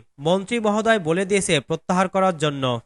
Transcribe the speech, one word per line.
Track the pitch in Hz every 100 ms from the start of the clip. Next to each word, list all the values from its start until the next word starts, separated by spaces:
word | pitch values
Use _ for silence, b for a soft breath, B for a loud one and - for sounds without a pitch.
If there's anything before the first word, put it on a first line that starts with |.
| - -
মন্ত্রী | 147 190 190 240
মহোদয় | 214 208 220 220
বলে | 156 175 190
দিয়েছে | 196 185 151
প্রত্যাহার | - 160 - 180 190
করার | 190 190 165
জন্য।" | 151 139 131 117